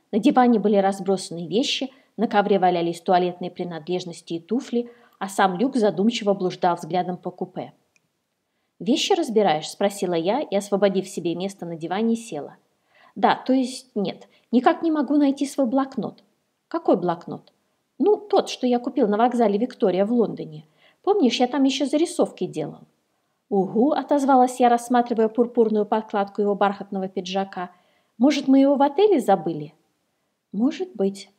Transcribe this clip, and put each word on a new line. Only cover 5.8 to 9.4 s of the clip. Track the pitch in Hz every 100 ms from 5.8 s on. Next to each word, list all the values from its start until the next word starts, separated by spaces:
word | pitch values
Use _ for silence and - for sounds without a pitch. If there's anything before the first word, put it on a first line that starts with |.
| 208 165 214 - 208
блуждал | 196 185 - 180 175
взглядом | 156 180 180 180
по | 185
купе. | - 185 175 123 _ _ _ _ _ _ _ _ _ _ -
«Вещи | 180 311 -
разбираешь?» — | 381 294 220